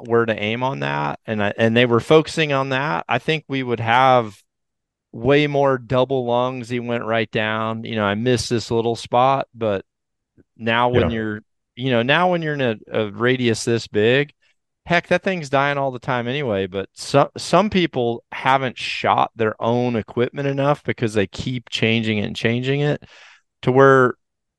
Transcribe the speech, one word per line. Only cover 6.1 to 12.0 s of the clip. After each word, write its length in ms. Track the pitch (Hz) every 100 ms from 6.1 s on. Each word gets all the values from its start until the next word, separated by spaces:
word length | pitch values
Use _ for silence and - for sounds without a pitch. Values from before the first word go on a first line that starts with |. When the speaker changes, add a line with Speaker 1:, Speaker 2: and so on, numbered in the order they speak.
| 135 120
Speaker 1:
lungs. 420 | 120 127 131 113
He 120 | 123
went 240 | 120 117
right 260 | 104 113 110
down. 540 | 117 107 110 110 113
You 120 | 117 110
know, 80 |
I 100 | 101
missed 360 | 104 123 120 -
this 200 | 120 -
little 260 | 117 117 113
spot, 520 | - 123 131 135 -
but 300 | 113 110 98 - _ _ _ _ _ _ -
now 340 | 113 117 123
when 200 | 123 113
Speaker 2:
Yeah. 0 |
Speaker 1:
you're, 320 | 113 110 107 - _ _ -
you 140 | 131
know, 120 | 117